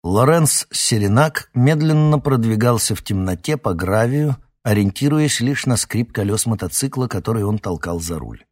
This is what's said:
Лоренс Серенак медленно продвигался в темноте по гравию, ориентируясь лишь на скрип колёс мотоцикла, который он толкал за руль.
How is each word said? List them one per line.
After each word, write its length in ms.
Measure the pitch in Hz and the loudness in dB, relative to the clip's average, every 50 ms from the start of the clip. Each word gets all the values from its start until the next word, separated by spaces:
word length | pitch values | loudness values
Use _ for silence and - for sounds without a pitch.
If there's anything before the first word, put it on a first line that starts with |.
Лоренс 640 | - 85 95 107 123 139 165 170 160 135 - - - _ | -2 0 2 4 4 4 4 4 4 2 0 -2 -4 _
Серенак 760 | - - - - 123 107 101 101 101 127 151 160 151 - - _ _ | -6 -4 -2 0 0 0 2 2 4 4 2 2 0 -6 -10 _ _
медленно 640 | 127 127 143 160 151 156 156 156 151 151 151 151 147 | 2 2 4 4 2 2 2 2 4 4 4 2 2
продвигался 760 | - 147 135 120 113 113 110 104 120 123 120 110 - - 110 | 2 0 0 2 2 0 2 2 2 2 2 2 0 -4 -4
в 80 | - - | -6 -4
темноте 520 | - 104 95 92 92 90 85 - - 151 | -4 -2 -2 0 -2 -4 -4 -2 -4 -4
по 160 | 143 - 107 | -2 -2 -4
гравию, 640 | 90 82 92 92 101 107 117 120 135 147 151 151 131 - - _ _ _ _ | -2 -2 -2 0 2 2 2 2 0 0 0 0 -2 -4 -8 _ _ _ _
ориентируясь 760 | 110 104 104 101 98 95 - 135 143 151 151 151 143 - - | 0 2 2 2 0 0 0 0 0 2 2 2 0 0 -2
лишь 260 | 117 131 143 - - | -2 -2 -2 -2 0
на 120 | 135 123 | 0 0
скрип 360 | 107 - _ - 113 120 - | 0 -2 _ -2 -4 -4 -2
колёс 340 | - 110 101 101 107 110 - | -4 -4 -2 -2 -2 -2 -2
мотоцикла, 600 | 117 113 101 95 87 - - 135 135 - 127 127 | -2 -2 -4 -4 -6 -4 -4 -4 -4 -4 -4 -4
который 380 | 117 - 95 - 107 117 113 101 | -4 -4 -6 -4 -2 -2 -2 -2
он 160 | 101 107 107 | -2 -2 -4
толкал 400 | - 98 87 73 - 87 85 85 | -4 -6 -6 -6 -6 -6 -6 -6
за 180 | 85 85 85 78 | -6 -6 -8 -8
руль. 260 | 62 55 58 - _ _ | -8 -12 -14 -16 _ _